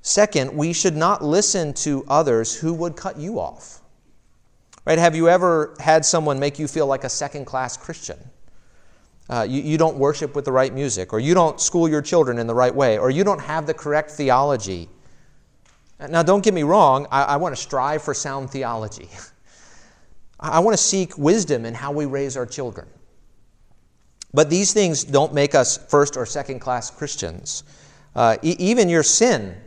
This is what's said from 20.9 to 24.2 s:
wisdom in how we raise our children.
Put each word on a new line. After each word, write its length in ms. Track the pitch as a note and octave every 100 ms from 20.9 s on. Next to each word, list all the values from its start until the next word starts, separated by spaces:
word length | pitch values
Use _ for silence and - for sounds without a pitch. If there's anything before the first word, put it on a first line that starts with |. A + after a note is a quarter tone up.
| F#3+ F3+ -
wisdom 480 | D3 G#3+ D#3+ B2+
in 100 | A2+
how 180 | A#2 C#3
we 140 | D3 C#3+
raise 300 | C3+ C#3 C3
our 80 |
children. 440 | A#2+ - B2+ F#2+ - - - _ _ _ _ _ _ - _ _ _ _